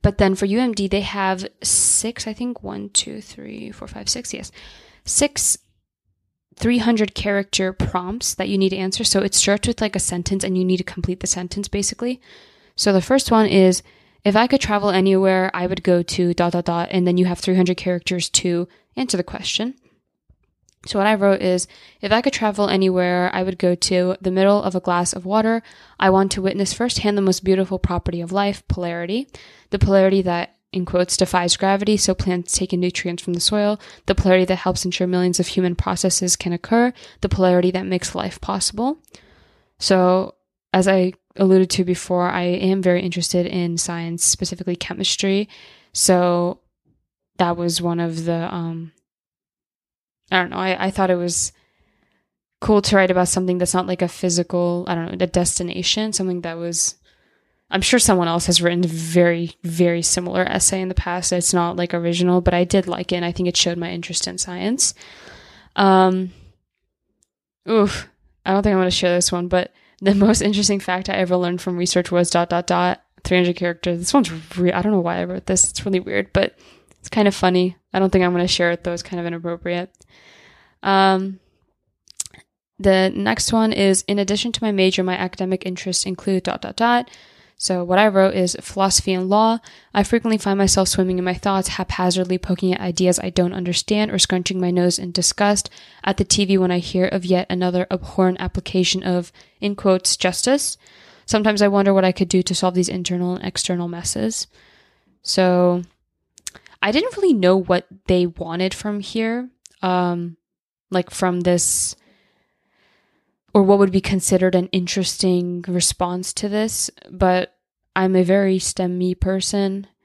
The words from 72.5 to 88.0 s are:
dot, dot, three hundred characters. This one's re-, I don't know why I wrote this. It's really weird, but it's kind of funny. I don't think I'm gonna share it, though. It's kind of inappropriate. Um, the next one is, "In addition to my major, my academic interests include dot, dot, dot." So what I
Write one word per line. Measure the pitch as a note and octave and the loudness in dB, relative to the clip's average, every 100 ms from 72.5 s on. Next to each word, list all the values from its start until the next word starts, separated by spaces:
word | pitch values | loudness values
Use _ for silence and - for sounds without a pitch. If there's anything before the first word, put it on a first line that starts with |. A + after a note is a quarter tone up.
dot, | F3 F3+ | -2 0
dot, | F3 F3+ - _ _ | 0 0 -2 _ _
three | - F3+ | 0 2
hundred | F3+ F3 | 2 0
characters. | F3 E3+ - E3+ | -4 -4 -4 -4
This | E3+ | 2
one's | C#4+ F#3+ E3 D#3+ F3 | 2 2 -4 -12 0
re-, | F3 | 0
I | F#3 | 2
don't | F#3+ | 2
know | G#3 | 0
why | E3+ F3 | 0 -2
I | |
wrote | F3 F#3 - | -4 -8 -2
this. | F#3+ - | 0 0
It's | - G#3 | -2 -2
really | F#3+ | -2
weird, | F#3 - G3 | -2 -4 -2
but | - - _ - _ _ _ | 0 0 _ -20 _ _ _
it's | - | -6
kind | - G#3 | 2 2
of | |
funny. | G3 F#3 F3+ F3+ F3+ _ | 4 2 2 0 -2 _
I | F#3+ | -2
don't | F#3+ | 2
think | F#3+ | 2
I'm | F3+ | 2
gonna | F3 F3+ | 0 -2
share | - F3 | 0 0
it, | E3+ | -2
though. | F3 | -6
It's | E3+ | -8
kind | - F3+ | -8 -8
of | E3+ | -6
inappropriate. | E3+ E3+ E3+ F3 F3 F#3 _ _ _ _ - - _ _ _ | -6 -8 -8 -6 -6 -8 _ _ _ _ -20 -20 _ _ _
Um, | - G3 G3 F#3+ G3 F#3+ _ _ _ _ _ _ _ _ - - _ _ _ _ | 0 4 4 2 -2 -10 _ _ _ _ _ _ _ _ -12 -12 _ _ _ _
the | G3 F#3 F#3 | 2 4 2
next | - G3+ A3+ - | 0 -2 -2 0
one | A3+ A3 | 0 0
is, | - G3 F#3+ - | 2 2 2 0
"In | G3+ | -2
addition | G3 G3+ A#3+ | -2 -2 -4
to | A3+ | -4
my | A3 | -2
major, | G3 F#3+ F#3 | 2 2 2
my | F#3 F3+ | -2 -2
academic | F#3 - F#3 F#3 F#3+ | -6 -4 -4 -2 -4
interests | F3+ - F3+ - | -8 -6 -4 -4
include | F3+ - F#3+ | -6 -2 -2
dot, | - - | -2 -6
dot, | - - | -8 -2
dot." | A#3 A#3+ B3 - - _ _ _ | 2 2 0 -14 -20 _ _ _
So | - F3+ | -4 -2
what | F3 | 2
I | F#3 | 4